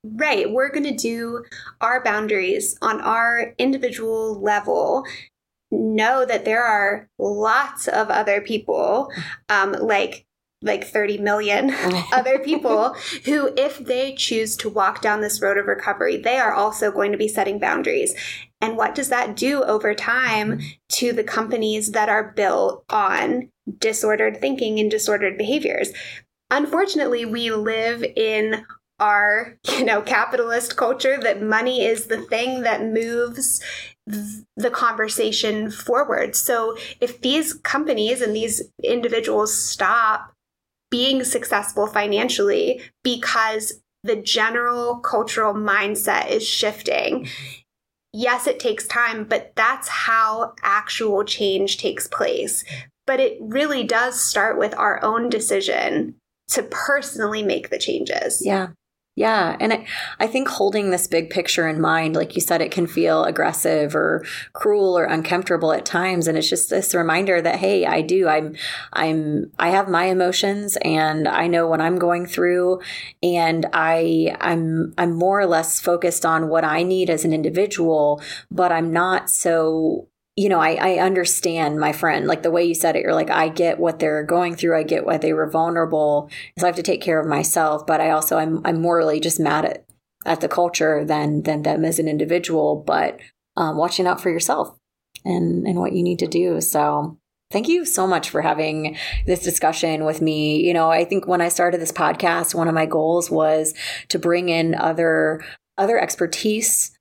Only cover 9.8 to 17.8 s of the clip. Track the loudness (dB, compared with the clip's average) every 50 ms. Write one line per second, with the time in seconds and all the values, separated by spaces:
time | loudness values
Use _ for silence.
9.8 | 0 2 2 2 0 -2 -6 -14 _ _ _ _ _ _ _ _ -2 -2 -2 -2
10.8 | -4 -2 0 0 0 0 0 0 0 0 0 2 2 0 2 2 2 0 0 0
11.8 | 0 0 0 0 0 2 2 2 4 4 2 2 2 0 -2 0 2 2 2 2
12.8 | 2 0 -2 -6 -10 -10 -10 -6 -2 0 0 2 2 0 2 0 0 0 -2 -6
13.8 | -4 -2 -2 0 0 -2 -2 -4 -4 -2 0 -2 -2 -2 -4 -6 -6 -4 0 2
14.8 | 0 0 0 0 0 0 0 0 0 -4 -2 0 0 2 2 0 0 0 -2 -2
15.8 | -2 -4 -2 0 0 -2 -2 0 0 0 2 2 2 2 2 2 0 0 0 0
16.8 | -2 0 0 0 0 0 0 0 -2 -2 0 0 -2 0 -2 -2 0 0 0 0